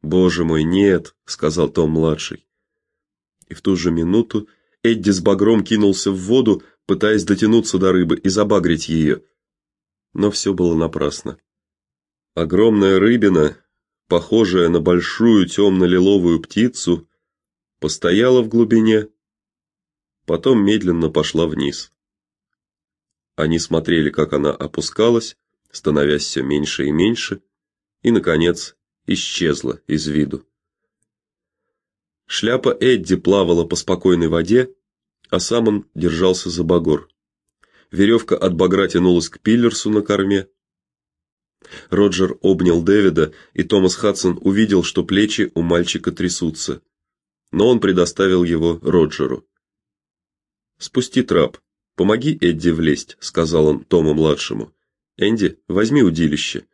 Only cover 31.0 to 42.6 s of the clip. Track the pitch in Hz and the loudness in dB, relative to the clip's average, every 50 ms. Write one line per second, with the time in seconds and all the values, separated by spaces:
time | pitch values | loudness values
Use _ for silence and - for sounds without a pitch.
31 | _ _ _ _ _ _ _ _ _ _ _ _ _ _ _ _ _ _ _ _ | _ _ _ _ _ _ _ _ _ _ _ _ _ _ _ _ _ _ _ _
32 | _ _ _ _ _ _ - - - 110 123 131 - 127 - - - 127 127 104 | _ _ _ _ _ _ -8 -4 -2 -2 -2 0 0 -2 -2 2 2 2 2 2
33 | 85 - 92 80 - - 98 101 95 85 87 85 85 82 - - - - 92 87 | 2 -2 -2 -2 2 2 2 2 2 2 2 0 0 -2 -4 -6 -2 -4 -4 0
34 | - 95 90 87 87 80 80 85 82 87 110 123 127 127 - _ _ _ _ _ | 2 2 2 2 2 0 0 -2 0 2 2 0 0 0 -6 _ _ _ _ _
35 | _ _ _ _ _ _ - 113 - - 123 120 113 110 104 104 101 _ _ - | _ _ _ _ _ _ -6 -4 -4 -2 -2 0 0 0 0 -2 -6 _ _ -4
36 | 82 87 80 80 92 92 92 90 - 90 82 85 85 82 90 87 82 80 76 - | -4 -2 -2 0 0 0 0 0 -4 -8 -6 -6 -2 0 0 0 2 0 -2 -2
37 | - _ _ _ _ _ _ _ _ _ _ _ _ _ _ _ _ _ - 82 | -4 _ _ _ _ _ _ _ _ _ _ _ _ _ _ _ _ _ -2 0
38 | 101 104 113 117 - - 98 - - 95 87 80 92 92 92 95 98 90 - 87 | 2 4 2 2 0 -2 -4 -2 -2 -2 0 2 0 2 2 0 0 0 0 2
39 | 87 90 87 85 80 - - - _ 107 110 120 120 117 113 - - 110 107 107 | 2 4 2 2 0 -4 -12 -6 _ 0 0 2 2 0 0 -2 -4 -2 -2 -2
40 | 104 - 104 98 98 98 101 98 95 _ _ _ _ _ _ _ _ _ _ _ | 0 0 -2 0 0 0 0 -2 -2 _ _ _ _ _ _ _ _ _ _ _
41 | _ _ _ _ _ _ _ _ _ _ _ _ _ - - - - _ - 90 | _ _ _ _ _ _ _ _ _ _ _ _ _ -20 -20 -20 -12 _ 0 2
42 | 104 101 90 90 95 92 - - - 95 95 82 | 2 2 2 0 -2 -2 -2 -2 0 0 2 4